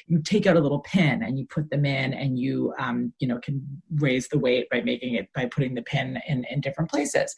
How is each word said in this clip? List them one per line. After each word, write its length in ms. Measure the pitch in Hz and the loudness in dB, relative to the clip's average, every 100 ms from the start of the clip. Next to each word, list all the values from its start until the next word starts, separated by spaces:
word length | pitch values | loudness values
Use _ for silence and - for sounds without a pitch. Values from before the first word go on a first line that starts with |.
| - | 0
you 140 | 165 | 0
take 240 | 156 202 196 | 4 4 6
out 100 | 165 | 6
a 40 | |
little 220 | 143 143 | 4 0
pin 420 | - 190 151 113 | 0 2 4 2
and 120 | 117 135 | -2 -4
you 100 | - | -4
put 220 | 156 151 | -4 -2
them 140 | 143 | 2
in 280 | 143 135 131 | 2 2 -2
and 240 | - 139 127 | -2 -2 0
you, 360 | 135 131 123 - | 0 0 -2 -2
um, 340 | 127 120 123 - | -2 -2 -4 -2
you 80 | 127 | -2
know, 140 | 120 | -2
can 260 | - 139 135 139 - 151 | -4 -6 -6 -12 -6 0
raise 320 | 143 127 - | 2 2 0
the 100 | 151 | 0
weight 280 | 127 123 - | 2 2 2
by 120 | 123 | -2
making 320 | 120 120 127 | 0 -2 -2
it, 120 | 117 - | -4 -4
by 120 | 135 123 | -4 -2
putting 280 | - 131 | -2 -2
the 60 | 123 | -4
pin 400 | - 143 131 127 - | -4 -4 -2 -6 -4
in, 160 | 127 120 | -4 -2
in 100 | 139 | -4
different 300 | 180 - 170 | -4 -4 -2
places. 440 | 294 294 - - | -2 0 0 -2